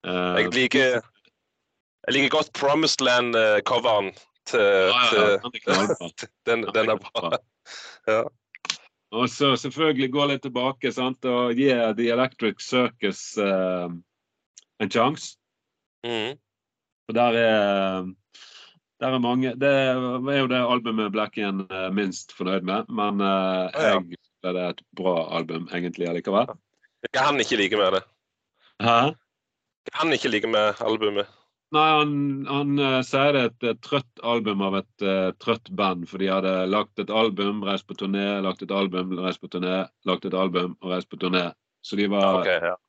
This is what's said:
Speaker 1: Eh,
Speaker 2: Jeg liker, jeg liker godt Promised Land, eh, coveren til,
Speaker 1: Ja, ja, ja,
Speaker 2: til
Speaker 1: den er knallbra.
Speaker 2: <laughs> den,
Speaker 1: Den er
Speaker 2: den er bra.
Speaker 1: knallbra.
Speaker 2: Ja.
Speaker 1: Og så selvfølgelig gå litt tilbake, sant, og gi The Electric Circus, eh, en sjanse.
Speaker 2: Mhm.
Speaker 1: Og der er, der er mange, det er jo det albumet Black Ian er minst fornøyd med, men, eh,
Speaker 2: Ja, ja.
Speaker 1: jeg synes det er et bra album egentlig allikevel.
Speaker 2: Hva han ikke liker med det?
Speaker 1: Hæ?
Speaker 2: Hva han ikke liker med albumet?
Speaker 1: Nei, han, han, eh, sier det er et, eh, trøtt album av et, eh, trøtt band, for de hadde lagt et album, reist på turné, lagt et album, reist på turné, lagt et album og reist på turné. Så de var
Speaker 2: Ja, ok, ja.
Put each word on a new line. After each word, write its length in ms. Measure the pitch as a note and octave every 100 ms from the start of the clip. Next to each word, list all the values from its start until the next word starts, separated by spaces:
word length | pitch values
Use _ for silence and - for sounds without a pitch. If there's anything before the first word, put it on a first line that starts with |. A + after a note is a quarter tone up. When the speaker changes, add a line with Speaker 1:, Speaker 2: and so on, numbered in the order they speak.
Speaker 1:
Eh, 380 | F2+ F2+ F2+ F2+
Speaker 2:
Jeg 100 | A2+
liker, 460 | A#2+ B2+ C3 C3 A#2+ - _ _ _ _ _ _ _ _ _
jeg 140 | - B2+
liker 160 | C3+ D3+
godt 160 | D#3
Promised 460 | - C#3 D3 D#3+ -
Land, 300 | C3 B2 A#2+
eh, 280 | A#2 A2 G#2
coveren 500 | - A#2+ A#2+ G#2+ G2 - - _
til, 180 | - A#2+
Speaker 1:
Ja, 400 | G2+ G2 F#2 G2+ -
ja, 180 | G#2+ G#2
ja, 80 | G2
Speaker 2:
til 0 |
Speaker 1:
den 160 | B2 A2
er 80 |
knallbra. 480 | - F#2 G2+ - E2+ - -
Speaker 2:
<laughs> 180 | _ -
den, 200 | A#2 G#2
Speaker 1:
Den 20 |
er 40 |
Speaker 2:
den 160 | A2 A2
er 100 | A2
bra. 100 | -
Speaker 1:
knallbra. 300 | A2+ F2+ - _ _ - - - - -
Speaker 2:
Ja. 140 | A2 C3 _ _ - - - _ _ _
Speaker 1:
Og 140 | A2 B2
så 260 | - C#3+ B2
selvfølgelig 560 | C#3+ C3+ D#3 C3+ C3
gå 160 | C#3 C#3+
litt 160 | C3+
tilbake, 480 | C#3 B2 B2+ C3+ C3
sant, 320 | A2 B2+ C3 C3
og 300 | B2 B2 A#2+
gi 160 | C#3
The 400 | B2 A2+ G#2+ A#2
Electric 480 | A#2 B2+ - A2+ G2+
Circus, 640 | - B2+ B2 - G2+ F#2 - -
eh, 500 | G2+ F#2+ F#2 F2+ F2 E2+ - _ _ _ _ - _ _
en 140 | G#2
sjanse. 460 | A#2+ B2 D3+ - - _ _ _ _ _ _
Speaker 2:
Mhm. 320 | A#2 A#2 G#2+ C#3 _ _ _ _ _ _ -
Speaker 1:
Og 60 | A2+
der 180 | A#2+
er, 760 | A#2 A2+ A2 G2+ G2 F#2+ F#2+ F#2 F#2 _ - - - - _ _ _
der 120 | C3 C3
er 40 |
mange, 340 | A#2+ B2+ C3 A#2+
det 140 | C#3+
er 680 | C#3 C3+ B2+ B2+ B2 C3 C#3
jo 100 | C3
det 120 | B2+
albumet 520 | B2 B2 A#2 A2 G#2+
Black 260 | G#2+ G#2 -
Ian 260 | G#2 G2 F#2
er 220 | F#2+ F#2
minst 440 | G2 G2 F2 - -
fornøyd 280 | F#2 F#2+
med, 260 | F2+ G2+ A2+
men, 300 | A2+ G#2 G2+
eh, 520 | G2 G2 F#2+ F#2 F#2
Speaker 2:
Ja, 100 | D3
ja. 120 | D3
Speaker 1:
jeg 100 | F#2+
synes 260 | F2 - _ _
det 100 | F#2
er 180 | F2+ F2+
et 120 | F2 _
bra 220 | - F#2 F2 D#2+
album 340 | E2+ D#2+ E2 E2+
egentlig 360 | F2 F2 E2+ F2
allikevel. 440 | E2+ F#2+ G#2 B2 - _ _ _ _
Speaker 2:
Hva 200 | A#2+ C3
han 160 | C3+ C#3+
ikke 180 | A2 A2
liker 220 | G2 G#2+
med 140 | F#2+
det? 100 | F#2+ - _ _ _ _ _ _ _
Speaker 1:
Hæ? 180 | A2+ A#2 C#3 D3+ _ _ _ _ _ _ -
Speaker 2:
Hva 80 | -
han 180 | D#3+
ikke 160 | C#3 C3+
liker 220 | G#2+ A2
med 240 | A2 G#2+ G2+
albumet? 460 | A2+ A2 G#2+ G#2 G2+ _ _ _ _
Speaker 1:
Nei, 140 | D3+ D#3 D3+
han, 140 | D3+ C#3+ C#3+ C#3 C3+
han, 240 | C#3 C#3+ C#3+
eh, 200 | C#3 C3 D#3
sier 280 | C3+ C#3+ C#3+
det 60 |
er 80 | A#2+
et, 120 | -
eh, 120 | A#2+ A2+ -
trøtt 360 | C#3+ - -
album 400 | A#2 A#2+ G#2+ G2 G2
av 140 | G2
et, 240 | F#2+ _ G2
eh, 220 | F#2+ F#2 F2+
trøtt 320 | - A2 - F#2
band, 300 | G2 F2+ E2+
for 80 | F#2
de 120 | F#2+
hadde 220 | F#2+ F#2+ F#2 F#2
lagt 320 | G#2 G2+ -
et 120 | G2+
album, 460 | G#2+ A2+ G2 G2+ G#2
reist 220 | G2 G2 -
på 80 | F#2+
turné, 280 | G2 G2 G2+ G2+
lagt 220 | F#2+ F2+
et 80 | F#2
album, 380 | G2 G2 F#2 F#2 F2+
reist 220 | F#2 F2+
på 80 | -
turné, 340 | F2+ F2+ F#2 F#2 _ -
lagt 200 | F#2 G2
et 80 |
album 400 | F2+ F#2+ F2+ F2+ G2
og 80 | F#2+
reist 180 | F2+ F2+
på 80 | -
turné. 220 | F2+ F2+ F2 - _ _ -
Så 100 | G2+
de 120 | G2+
var 340 | G2+ G2 F#2 F2+
Speaker 2:
Ja, 120 | F2
ok, 80 | E2+
ja. 100 | F#2